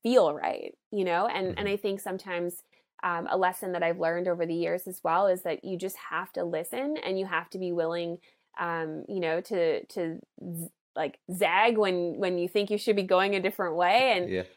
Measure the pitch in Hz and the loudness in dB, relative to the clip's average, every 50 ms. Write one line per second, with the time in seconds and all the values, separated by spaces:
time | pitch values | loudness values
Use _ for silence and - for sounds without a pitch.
0 | - 226 254 247 180 151 147 - - - - - 50 50 - _ _ _ 220 202 | 2 6 8 8 8 6 4 0 -2 -2 -2 -2 -6 -10 -12 _ _ _ -2 0
1 | 190 180 170 175 202 233 - 190 190 185 - - 202 202 202 208 - 202 196 196 | 2 2 2 2 2 2 0 0 -2 -2 -2 -2 -2 -2 -2 0 0 -2 -4 -4
2 | - 196 185 190 - 196 175 175 175 175 175 - - _ _ _ _ _ _ - | -4 -6 -6 -6 -6 -4 -4 -2 -2 -4 -6 -8 -14 _ _ _ _ _ _ -6
3 | - 180 175 170 - - - 190 185 180 185 - 208 185 180 175 175 165 175 185 | -4 -2 -2 -2 -2 0 2 2 2 2 0 -2 -4 -4 -2 0 0 0 0 0
4 | 165 165 170 175 175 185 175 175 165 170 165 170 170 165 170 180 - 185 180 - | 0 0 0 0 0 0 0 0 -2 -2 -2 0 0 0 -2 -2 -4 -8 -10 -6
5 | - 165 160 180 202 196 180 185 - 175 160 - - 190 185 175 185 190 - - | -2 0 2 4 4 4 2 2 0 -4 -4 -4 -6 -6 -6 -4 -6 -6 -8 -10
6 | - - 165 165 180 - - 185 175 170 165 156 170 - 233 247 269 294 208 202 | -10 -6 -6 -6 -6 -6 -6 -6 -4 -4 -4 -4 -4 -4 -6 -4 -4 -4 -4 -4
7 | - 185 190 190 190 190 180 160 175 - - 190 185 175 175 170 160 165 170 170 | -4 -4 -2 -2 -2 -2 -2 -4 -4 -6 -8 -6 -4 -2 0 0 0 0 0 -2
8 | 170 170 170 175 _ _ _ _ _ _ - - 170 170 165 165 165 156 156 160 | -4 -4 -6 -10 _ _ _ _ _ _ -10 -6 -4 -4 -2 -4 -4 -4 -6 -8
9 | - - 202 190 170 160 160 175 180 - 208 180 170 160 143 - - - - 196 | -8 -6 -4 -2 0 0 0 -2 -2 -2 -2 0 2 2 2 0 -2 -6 -6 -4
10 | 175 165 165 - - - _ - - 180 170 165 165 - - _ _ _ - - | -4 -4 -4 -8 -12 -18 _ -14 -12 -8 -8 -8 -8 -8 -12 _ _ _ -6 -4
11 | 156 143 - - _ - 185 175 202 165 175 196 220 240 233 214 208 190 185 175 | -4 -4 -4 -8 _ -10 -4 0 0 2 4 4 4 4 4 4 4 2 2 0
12 | 175 170 160 - 196 180 185 175 175 185 - 208 202 196 208 208 - 226 208 202 | 0 -2 -2 -2 -2 0 0 0 -2 0 0 0 0 0 -2 0 2 2 2 2
13 | 190 185 190 185 196 196 202 190 180 190 - - 190 175 160 170 175 180 202 240 | 2 4 4 4 4 4 2 0 0 0 -2 -2 -2 -2 0 2 4 6 6 6
14 | 262 254 214 180 180 175 - - 180 - - | 6 6 4 2 0 0 -2 -2 -4 -4 -10